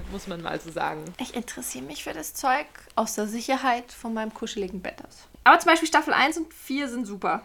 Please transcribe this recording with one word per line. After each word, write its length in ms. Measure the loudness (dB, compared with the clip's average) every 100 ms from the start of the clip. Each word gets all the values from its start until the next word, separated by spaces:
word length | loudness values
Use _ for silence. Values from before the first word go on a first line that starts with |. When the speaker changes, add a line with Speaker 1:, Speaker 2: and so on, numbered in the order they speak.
| -6
Speaker 1:
muss 160 | -8 -8
man 160 | -8
mal 160 | -6 -6
so 80 | -6
sagen. 320 | -4 -4 -4 -10 -10
Speaker 2:
Ich 140 | -8 -8
interessiere 500 | -8 -10 -10 -10 -12
mich 180 | -10
für 100 | -10
das 220 | -10 -10 -4
Zeug 320 | 0 0 -2 -14 -6 -4
aus 200 | -2 -2
der 100 | -4
Sicherheit 680 | -4 -2 0 2 0 -4
von 220 | -10 -6
meinem 180 | -6 -6
kuscheligen 480 | -8 -8 -6 -6 -6
Bett 180 | -10 -12 -16
aus. 200 | -20 -20 6
Aber 140 | 8 10
zum 120 | 8
Beispiel 160 | 4 6
Staffel 240 | 4 4
eins 240 | 4 4 0
und 160 | -8
vier 340 | -10 -6 -4 -4
sind 180 | -4 -6
super. 380 | -4 -2 -2